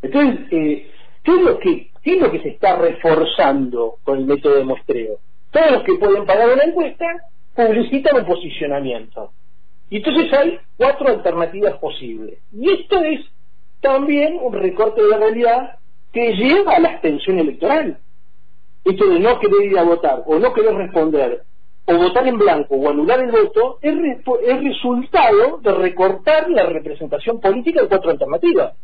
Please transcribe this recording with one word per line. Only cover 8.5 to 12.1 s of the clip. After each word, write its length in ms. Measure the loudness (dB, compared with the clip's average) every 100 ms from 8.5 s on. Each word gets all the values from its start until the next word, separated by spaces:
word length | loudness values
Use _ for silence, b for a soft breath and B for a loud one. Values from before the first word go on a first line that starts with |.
| -8 -4 -4 -4 -6 -8 -12 -12 -12 -14 -14 -12 -12 -8
Y 80 | -6
entonces 340 | -2 0 2
hay 260 | 2 2 -2 -10 -2
cuatro 320 | 0 2 0
alternativas 640 | 0 -2 -2 -4 -2 -2 -2
posibles. 600 | -8 -8 -10